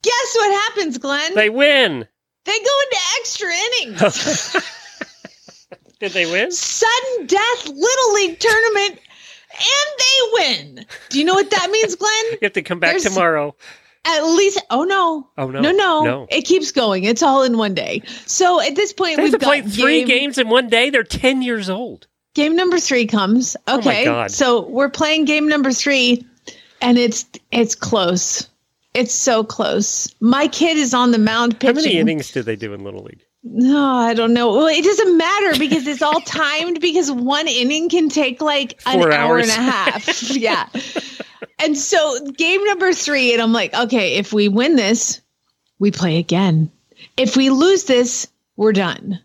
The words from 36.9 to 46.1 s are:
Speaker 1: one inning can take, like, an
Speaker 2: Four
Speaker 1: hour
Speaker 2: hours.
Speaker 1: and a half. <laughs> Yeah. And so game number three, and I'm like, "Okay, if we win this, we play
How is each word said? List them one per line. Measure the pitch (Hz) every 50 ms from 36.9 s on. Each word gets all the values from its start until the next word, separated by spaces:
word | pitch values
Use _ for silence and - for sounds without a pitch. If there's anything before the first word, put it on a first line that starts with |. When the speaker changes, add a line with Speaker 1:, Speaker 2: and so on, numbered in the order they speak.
| 302 359 330 277
Speaker 1:
one | 277 240 240 254 285 294 320 320
inning | 233 247 240 254 294 311 330 349
can | 320 359 320
take, | 302 - 302 294 254 247 -
like, | 311 302 294 277 277 - - _ -
an | - - -
Speaker 2:
Four | 170 160
Speaker 1:
hour | 151 143 147 - - 240
Speaker 2:
hours. | 233 226
Speaker 1:
and | 220 226 247
a | 262
half. | 254 202 185 - - 220 - - 349 - 240 226
<laughs> |
Yeah. | 269 269 220 214 202 175 160 - - 240 - - - 339 - 277 262 - - - - _ - _ _ -
And | 311 311 302
so | 277 - - 392 339 311 302 262 240 294 277
game | 254 - 330 330 370 392 403
number | 415 403 359 370 370 339
three, | - - 285 294 269 254 247 233
and | 233
I'm | 233 226
like, | 226 233 196 - -
"Okay, | - 247 214 262 240 196 170 127
if | 185 202 -
we | 214 214 208
win | 208 196 220 247 311 339
this, | 262 208 196 226 226 - - - - _ _ _ _ _ _ _ _ _ _ _ _
we | 196 208
play | - - 180 175